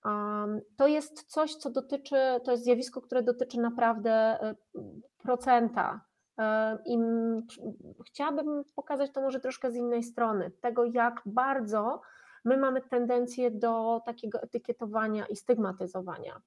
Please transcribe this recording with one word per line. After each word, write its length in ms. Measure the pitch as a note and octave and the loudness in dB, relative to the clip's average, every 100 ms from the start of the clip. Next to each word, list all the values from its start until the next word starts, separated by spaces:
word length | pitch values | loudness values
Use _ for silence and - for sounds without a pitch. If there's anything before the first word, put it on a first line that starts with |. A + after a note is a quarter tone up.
| G#3+ | -2
em, 560 | G#3 G#3 G#3 G#3 G#3+ - _ | -2 -2 -2 -2 -4 -8 _
to 100 | C#4 | 4
jest 360 | D4+ D4 - | 4 -2 -16
coś, 320 | - - D#4 D#4 | -8 -2 -2 -2
co 140 | C#4 | -6
dotyczy, 460 | A#3+ C4 C#4 - C#4 C4 B3 B3 | -6 -4 -8 0 2 4 2 0
to 60 | |
jest 120 | A#3+ | 0
zjawisko, 380 | A#3+ A#3+ B3 - | 4 2 2 -8
które 220 | - B3+ | -2 0
dotyczy 360 | B3 A#3+ B3 A#3+ | 2 0 0 0
naprawdę, 520 | A#3 A#3+ A#3 A3 G#3+ | 0 2 2 2 2
e, 440 | A3 A3 A3 G#3+ G#3 _ D#3+ A#2 - - _ | 4 4 2 -2 -6 _ -14 -14 -16 -20 _
procenta. 840 | - B3 B3+ A#3+ A#3 - - A3 _ _ _ - | -2 -2 4 4 4 0 -2 -2 _ _ _ -2
E, 380 | A3 G#3+ A3 A3 - | 0 2 0 -2 -2
i 80 | |
m-, 540 | A#3+ A3+ A#3 A3+ A3+ A#3 - A3+ - - - - | 0 2 2 0 -2 -6 -12 -14 -12 -18 -20 -20
chciałabym 580 | - D4 D4 D4+ D4 C#4+ - | -4 -2 -2 -2 -4 -6 -10
pokazać 360 | - C#4+ C#4 | -6 -2 -2
to 100 | C#4 | 0
może 180 | C4+ C4 | -2 -2
troszkę 320 | B3+ C4 C4 | -4 -4 -4
z 40 | A#3+ | -2
innej 280 | A#3+ A#3+ | -2 -2
strony, 480 | A#3 - A#3 G#3 F3+ - | -2 -2 0 0 -2 -4
tego, 240 | B3 A#3+ A#3+ | -4 2 2
jak 360 | A#3+ A#3+ A#3+ - | 4 2 0 -4
bardzo 760 | A3 C4 C4+ G#3+ G#3+ G#3+ C#4+ - - - - A3+ | 0 2 0 0 0 0 -4 -8 -20 -20 -6 2
my 120 | C4+ | 4
mamy 240 | C4+ C4 | 4 0
tendencję 720 | B3+ B3 A#3+ B3 B3 A#3+ B3 | 0 0 2 2 0 0 -2
do 500 | G#3+ A#3 A3+ A3+ A#3 A#3 | 0 0 0 0 0 -2
takiego 360 | A#3+ A3 - | -8 -6 -6
etykietowania 840 | A#3 A#3+ - A#3 A3 G#3+ A3 G#3+ - | -6 -8 -4 -6 -2 -2 0 -2 -4
i 100 | G#3+ | -8
stygmatyzowania. 1040 | - A#3+ G3+ F#3+ F#3 F#3 F#3 D#3+ - - | 2 2 2 -2 -6 -6 -8 -10 -10 -14